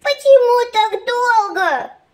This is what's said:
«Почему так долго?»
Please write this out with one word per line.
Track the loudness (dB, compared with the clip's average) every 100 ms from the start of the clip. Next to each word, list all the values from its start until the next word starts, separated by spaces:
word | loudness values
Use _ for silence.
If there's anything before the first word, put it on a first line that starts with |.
«Почему | -6 -2 4 4 4 0 0
так | -2 -2 -4 -6
долго?» | -2 0 0 -2 -2 -2 -4 -6 -16 _